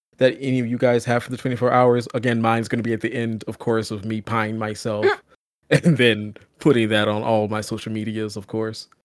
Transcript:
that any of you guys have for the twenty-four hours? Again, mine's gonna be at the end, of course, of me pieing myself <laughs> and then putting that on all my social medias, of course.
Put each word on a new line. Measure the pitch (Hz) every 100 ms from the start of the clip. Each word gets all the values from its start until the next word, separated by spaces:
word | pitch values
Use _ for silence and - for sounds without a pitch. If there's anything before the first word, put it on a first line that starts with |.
| _ -
that | 131 120
any | 135 127
of | 117
you | 120
guys | 127 120
have | 123 120
for | -
the | 123
twenty-four | 131 120 123
hours? | 123 123 123 117
Again, | 127 123 117
mine's | 113 113 110
gonna | 120
be | 113
at | 110
the | 117
end, | 123 117 113 -
of | 110
course, | - 113 107
of | 107 107
me | 110
pieing | - 113 107 110
myself | 107 107 120 104 370 - _ _
<laughs> | _ _ _
and | 147 175 135
then | 120 107 107 - - _
putting | 160 123 107
that | 107 107
on | 104
all | 113 110 104
my | 107
social | 107 110 -
medias, | 110 107 107 107 104
of | 95
course. | 110 110 110 - _